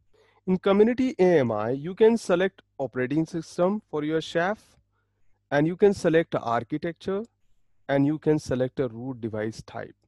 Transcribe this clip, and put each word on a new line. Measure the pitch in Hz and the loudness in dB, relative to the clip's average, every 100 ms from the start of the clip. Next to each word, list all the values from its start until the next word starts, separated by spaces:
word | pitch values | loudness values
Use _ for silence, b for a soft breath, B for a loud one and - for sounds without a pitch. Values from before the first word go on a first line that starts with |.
| _ b b b - | _ b b b -2
In | 185 | -2
community | 202 196 220 247 262 - | 2 4 4 2 -2 2
A | 185 165 | 4 4
M | 120 | 2
I, | 107 110 | -2 -2
you | 139 156 | -4 -6
can | 190 220 233 | 2 4 4
select | - 175 190 _ _ - | 0 0 0 _ _ -10
operating | 135 127 127 151 160 | -8 -4 -2 -2 -2
system | 170 - - 180 214 - | -6 -10 -2 0 -2 -6
for | 151 | -8
your | 151 160 | -4 -4
chef, | - 170 180 220 _ _ _ _ _ _ _ _ - | -4 -4 -2 -4 _ _ _ _ _ _ _ _ -2
and | 143 156 | 0 0
you | 180 | 4
can | 202 | 2
select | 202 180 160 165 147 | 4 2 2 2 -4
architecture, | 117 117 - 151 170 160 - 196 233 _ _ _ _ _ - | -2 -2 -2 -6 -6 -8 -8 -6 -8 _ _ _ _ _ -2
and | 139 143 | 2 2
you | 156 | 0
can | 156 151 | 0 0
select | - 127 127 - | 0 -2 -2 -2
a | 127 | -6
root | 113 127 123 | -6 -12 -8
device | 113 107 110 - | -8 -4 -6 -8
type. | - 110 104 - | -14 -14 -16 -18